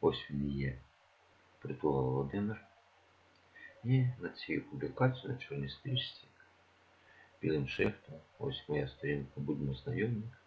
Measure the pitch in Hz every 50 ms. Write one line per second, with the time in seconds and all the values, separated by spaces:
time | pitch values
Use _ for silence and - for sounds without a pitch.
0 | - 82 - - - - 71 71 71 71 69 69 67 67 64 65 - - _ _
1 | _ _ _ _ _ - - - - - - - - - 69 - - 76 69 67
2 | 64 64 65 67 69 69 - 101 104 107 110 - - - - - _ _ _ _
3 | _ _ _ _ _ - - - _ - - - - - - - - 117 131 131
4 | 127 123 - - 87 85 - - - - 82 - - - - - - 76 - -
5 | 127 131 127 - - 135 123 127 - - 143 143 143 135 - - - 131 127 127
6 | - - - - - - - - - - - - - - - - - - - -
7 | - - - - - - - - - 160 - - - - - - 104 104 104 -
8 | - - 143 - - - _ - - 135 131 - - - 73 71 67 65 - -
9 | 80 73 73 71 67 67 - 69 71 73 73 71 71 69 67 65 - - - 92
10 | 107 120 120 104 110 120 - - _